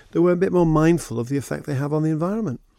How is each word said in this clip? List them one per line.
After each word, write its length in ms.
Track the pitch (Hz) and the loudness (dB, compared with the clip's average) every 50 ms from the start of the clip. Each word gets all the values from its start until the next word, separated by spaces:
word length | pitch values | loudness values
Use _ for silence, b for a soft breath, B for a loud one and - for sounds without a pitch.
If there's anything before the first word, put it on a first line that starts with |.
| B B - | B B -2
that 100 | 165 170 | 2 2
we're 100 | 180 180 | 2 2
a 40 | |
bit 160 | 180 185 190 180 | 2 0 0 2
more 140 | 180 175 | 2 2
mindful 520 | 165 156 156 156 165 170 165 - - 117 117 | 4 4 4 4 4 4 2 0 -4 -6 -6
of 100 | 120 120 | -4 -4
the 60 | 139 139 | -4 -6
effect 280 | 127 - 151 147 147 | -4 -6 -8 -8 -6
they 80 | - 147 | -6 -4
have 180 | 127 143 143 147 | -4 -2 -2 -2
on 100 | 156 156 | 0 0
the 80 | 156 | 0
environment. 500 | 160 151 165 180 202 226 220 185 120 120 _ _ B | 0 -2 -2 -2 -2 -4 -4 -4 -6 -8 _ _ B